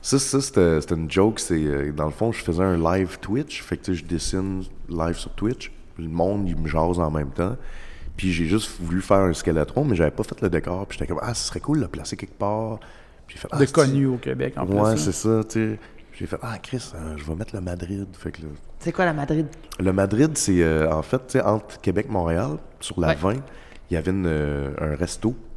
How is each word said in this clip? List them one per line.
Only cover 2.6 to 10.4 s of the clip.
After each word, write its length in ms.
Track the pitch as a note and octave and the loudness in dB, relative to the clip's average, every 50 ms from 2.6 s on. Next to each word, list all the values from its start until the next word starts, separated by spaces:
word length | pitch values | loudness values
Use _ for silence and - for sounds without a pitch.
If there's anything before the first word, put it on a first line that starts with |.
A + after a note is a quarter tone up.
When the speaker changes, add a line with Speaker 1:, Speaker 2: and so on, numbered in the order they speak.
| F#2+ | 2
Speaker 1:
un 120 | F#2+ F2+ | 2 4
live 420 | E2+ E2 E2 F2+ F#2+ F#2+ F2 - - | 4 4 4 4 2 0 0 -4 -10
Twitch. 400 | - - G2+ C3 D#3 - - - - | -6 -2 -2 -2 -2 -4 -8 -12 -6
Fait 140 | - F2+ | -6 -6
que, 60 | D2+ - | -4 -2
tu 80 | - F#2 | -2 -2
sais, 60 | E2 | -2
je 40 | D2+ | -2
dessine 580 | - E2+ D#2+ - - - F#2+ F#2+ G2 F#2+ F#2 F#2 - - - - - | -4 -4 -2 -2 0 -2 -2 -2 -2 -4 -4 -6 -8 -10 -12 -10 -6
live 260 | E2+ E2 E2 E2+ E2+ | -2 -2 0 0 0
sur 160 | - - - | -4 -6 -8
Twitch. 400 | - - G2 A2 C3 B2+ - - - - - - - - | -6 -2 -2 -2 -2 -2 -8 -14 -14 -16 -18 -18 -14 -10
Le 80 | E2 D#2+ | -8 -6
monde, 380 | D#2+ E2 E2+ F#2 G#2 G#2 G2+ F2+ | 0 2 2 2 2 0 0 0
il 80 | E2+ | 0
me 100 | D#2+ D#2+ | 0 -2
jase 320 | D2+ C#2+ D#2+ D#2+ F2 F2+ E2+ | 0 2 2 2 2 2 2
en 120 | E2+ D#2 | 2 0
même 180 | D#2 D#2 D2 C#2 | 0 0 -2 -2
temps. 260 | C#2 - F2 F#2+ B2 C3+ - - - - - - - - - - - | -2 -2 -2 -2 -2 -4 -8 -10 -10 -10 -12 -12 -12 -10 -10 -10 -6
Puis 140 | - F#2+ F#2 | -2 0 0
j'ai 140 | F2 E2 E2+ | 0 2 2
juste 240 | D#2 F#2 A2+ A2 - - - | 2 2 0 0 -4 -8 -8
voulu 200 | F2 D#2+ F2 F#2+ | -4 -2 -2 -2
faire 160 | F#2 - G2+ G2 | 2 4 4 6
un 140 | G2 F2+ E2 | 6 4 2
Skeletron, 520 | - - F2 E2 D#2+ D2+ - - B2 D3 | 0 0 2 2 2 2 2 0 0 2
mais 100 | D3 G#2+ | 2 4
j'avais 160 | E2 E2+ D2+ | 4 4 2
pas 120 | - - A2 | 2 0 -4
fait 180 | - - - | -4 -4 -2